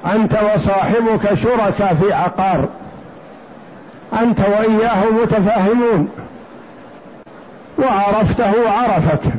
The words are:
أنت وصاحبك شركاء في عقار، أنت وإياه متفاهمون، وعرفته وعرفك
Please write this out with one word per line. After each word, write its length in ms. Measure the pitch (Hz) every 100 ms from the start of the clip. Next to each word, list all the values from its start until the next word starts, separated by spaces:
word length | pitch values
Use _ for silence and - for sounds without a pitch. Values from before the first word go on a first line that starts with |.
| 165
أنت 320 | 214 214 214 214
وصاحبك 800 | - - 196 185 226 226 220 202
شركاء 600 | 202 220 247 208 - 196
في 180 | 160 196
عقار، 560 | 156 175 175 190 170 131 - - - - - - - - - - - - - - 226
أنت 180 | 233 214
وإياه 720 | 196 208 220 220 233 208 214
متفاهمون، 1000 | 220 233 226 196 220 190 240 240 202 147 - - - - - - - - - - - - - - - - -
وعرفته 760 | 262 196 202 214 220 - 226 214 233
وعرفك 540 | 202 240 185 156 151 -